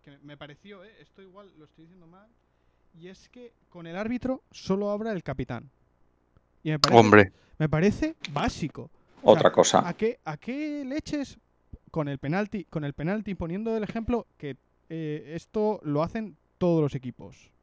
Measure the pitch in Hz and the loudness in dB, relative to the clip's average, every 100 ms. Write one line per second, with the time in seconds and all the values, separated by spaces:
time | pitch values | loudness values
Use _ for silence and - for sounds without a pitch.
0 | - 139 143 147 143 143 196 202 202 214 | -20 -20 -20 -20 -20 -20 -20 -20 -20 _
1 | 147 _ 190 190 202 160 147 _ 165 185 | -20 _ -20 -20 -20 _ -20 _ -20 -20
2 | 165 185 220 233 _ _ _ _ _ 165 | -20 -20 _ _ _ _ _ _ _ -20
3 | 175 190 - 247 240 _ _ 175 165 175 | -20 -20 -20 -20 -20 _ _ -18 -12 -8
4 | 220 247 254 262 _ - - 196 202 208 | -6 -6 -4 -8 _ -18 -4 -2 -2 -4
5 | 226 196 - 131 127 117 139 _ _ _ | -4 -6 -8 -8 -8 -10 -12 _ _ _
6 | _ _ _ _ _ _ 156 151 - 117 | _ _ _ _ _ _ -4 0 8 10
7 | 110 104 95 _ _ - 156 151 190 - | 12 10 8 _ _ -4 -2 2 2 2
8 | 311 320 - 147 220 - 156 - 117 _ | -4 -6 -8 -4 -4 -4 -8 -8 -16 _
9 | _ - - 107 92 - - - 175 170 | _ 0 4 6 6 4 4 2 0 -4
10 | 220 - - 147 - 269 302 294 262 302 | -4 -4 -12 -12 -10 -8 -6 -8 -8 -8
11 | - 294 269 - _ _ _ - - 160 | -6 -8 -8 -14 _ _ _ -20 -10 -6
12 | 143 139 139 180 214 208 - 165 143 143 | -6 -6 -4 -4 -4 -8 -8 -8 -8 -6
13 | 151 214 208 185 170 185 226 226 208 226 | -6 -6 -6 -8 -8 -8 -6 -6 -6 -8
14 | 226 240 - _ 147 135 _ _ _ 160 | -4 -4 -4 _ -14 -14 _ _ _ -10
15 | 156 151 135 165 - 220 214 208 151 147 | -8 -8 -10 -14 -8 -4 -2 -2 -2 -2
16 | 170 226 214 156 _ _ 180 165 147 135 | -2 -4 -10 -16 _ _ 2 2 0 -2
17 | 127 - - - _ _ | -10 -14 -20 -20 _ _